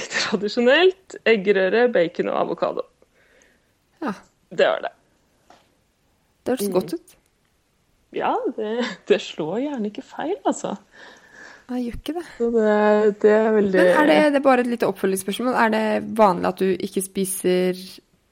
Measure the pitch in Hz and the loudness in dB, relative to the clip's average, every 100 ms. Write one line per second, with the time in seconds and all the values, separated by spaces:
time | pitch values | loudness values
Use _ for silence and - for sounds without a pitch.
0 | - - - 196 202 247 240 294 370 - | -2 -6 -4 -4 -4 0 4 6 4 2
1 | - - 214 226 185 190 185 214 247 226 | -12 -4 2 2 4 2 2 2 2 2
2 | 165 - 185 - - 175 - - - _ | 0 -2 -4 -2 -2 -2 -4 -4 -8 _
3 | _ _ _ _ _ _ _ _ _ - | _ _ _ _ _ _ _ _ _ -12
4 | 277 190 _ _ - 165 165 82 - _ | -10 -10 _ _ -12 0 0 0 -6 _
5 | _ _ _ _ _ - _ _ _ _ | _ _ _ _ _ -20 _ _ _ _
6 | _ _ _ _ - - 202 180 - 339 | _ _ _ _ -6 -4 -2 -2 -4 -10
7 | _ _ _ _ _ _ _ _ _ _ | _ _ _ _ _ _ _ _ _ _
8 | _ - - 370 466 233 214 233 240 190 | _ -6 -4 -4 -6 -6 -6 -6 -6 -8
9 | - 190 - - 156 208 285 269 208 214 | -2 -2 -2 -10 -6 -6 -6 -6 -8 -10
10 | - - 294 403 - - - 202 _ - | -16 -10 -8 -4 -4 -4 -6 -10 _ -20
11 | - - _ - - - - 247 240 - | -20 -20 _ -20 -20 -20 -10 -8 -8 -10
12 | - 330 339 - 233 233 214 208 214 214 | -10 -10 -10 -4 -2 2 2 4 4 4
13 | 214 202 214 214 220 220 202 185 180 175 | 2 2 4 4 4 2 2 4 4 4
14 | 302 302 302 285 277 247 247 233 226 196 | 4 4 4 2 2 2 0 -2 -2 -2
15 | 190 190 190 196 247 233 226 220 214 214 | -4 -4 -6 -6 -2 0 0 0 -2 -2
16 | 214 214 208 175 175 180 190 180 190 - | -4 2 2 4 -2 -2 -2 -2 -4 -6
17 | 190 - 190 - 180 180 185 185 190 - | -6 -6 -4 -2 0 0 0 -4 -10 -20
18 | _ _ _ | _ _ _